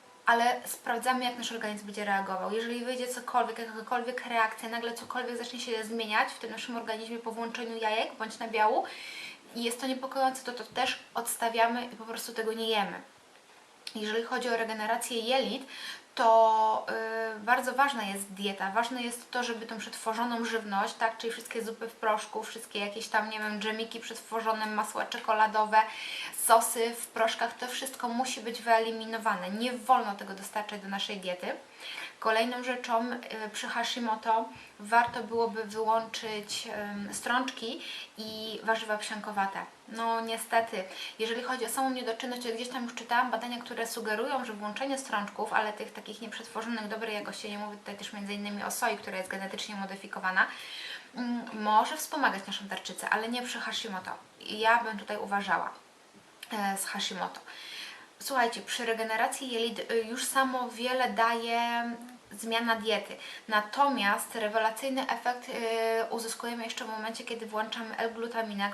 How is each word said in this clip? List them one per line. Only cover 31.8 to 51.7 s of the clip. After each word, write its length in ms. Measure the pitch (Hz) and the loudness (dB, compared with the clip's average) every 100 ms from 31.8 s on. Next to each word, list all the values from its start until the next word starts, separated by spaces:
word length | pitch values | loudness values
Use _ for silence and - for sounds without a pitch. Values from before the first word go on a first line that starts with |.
| - - - - | -12 -10 -10 -2
Kolejną 440 | 220 220 240 247 | 2 4 4 0
rzeczą, 480 | 247 247 247 226 240 | -2 -2 2 2 2
y, 380 | 240 - 220 214 | -4 -6 -8 -6
przy 140 | 202 240 | -6 -4
Hashimoto 840 | 240 233 254 233 - 233 226 240 - - - | 0 0 0 0 0 2 2 2 -6 -18 -16
warto 440 | 208 233 240 247 | 4 6 6 2
byłoby 400 | 214 233 226 214 | -2 2 2 0
wyłączyć, 1040 | 208 214 220 226 226 - 226 214 202 - 233 | -4 0 4 4 2 -4 -4 -6 -4 -6 -6
ym, 460 | 214 208 202 202 | -6 -6 -6 -6
strączki 680 | - 240 247 262 - 226 - - - - - | -4 2 2 2 -4 -6 -6 -8 -10 -12 -12
i 420 | 220 220 220 214 | -10 -8 -6 -2
warzywa 340 | 226 226 220 214 | 0 0 2 -2
psiankowate. 680 | - 214 208 202 196 185 - - - | -2 -6 -2 0 0 0 -8 -12 -10
No 340 | 226 226 226 | -2 0 0
niestety, 640 | 226 233 - 233 226 208 - - - - | 0 -4 2 4 4 0 -4 -8 -10 -4
jeżeli 240 | 220 233 | -2 0
chodzi 220 | 247 247 226 | -2 -2 0
o 40 | |
samą 200 | - 262 | 2 2
niedoczynność, 540 | 254 247 226 254 247 | 2 0 -2 -2 -2
to 100 | 240 233 | -2 -2
gdzieś 140 | 247 | -2
tam 140 | 262 | -4
już 120 | 233 - | -4 -6
czytałam 360 | - 240 254 | 2 4 4
badania, 300 | 226 240 240 | 2 -2 -6
które 260 | - 220 226 | -6 -4 -4
sugerują, 580 | 240 214 214 269 262 233 | -2 0 0 0 0 -2
że 80 | |
włączenie 440 | 208 208 208 277 269 | -6 -6 -2 -2 -2
strączków, 560 | - 214 202 - 214 | -2 -2 -2 -4 0
ale 200 | - 214 | 2 2
tych 200 | - 214 | -2 -8
takich 280 | - - - | -10 -12 -10
nieprzetworzonych, 640 | 226 - 233 214 233 226 208 | -10 -10 -8 -6 -4 -2 -2
dobrej 280 | 214 220 208 | -4 -4 -4
jakości, 360 | 202 196 208 | -6 -8 -8
nie 60 | 208 | -6
mówię 200 | 208 208 | -8 -8
tutaj 200 | - 202 | -10 -10
też 160 | - | -10
między 200 | 208 202 | -8 -6
innymi 300 | 202 208 202 | -4 -4 -2
o 80 | 269 | -2
soi, 260 | - 240 208 | 0 0 0
która 200 | - 185 | -4 -6
jest 120 | 185 | -4
genetycznie 460 | 190 190 202 - 202 | -4 -6 -6 -6 -6
modyfikowana, 720 | 190 196 202 190 190 185 226 - - - - - - 254 | -6 -8 -10 -4 2 4 4 0 -10 -10 -10 -12 -10 -4
mm, 300 | 247 240 - | -2 -2 -4
może 440 | 220 208 | -2 6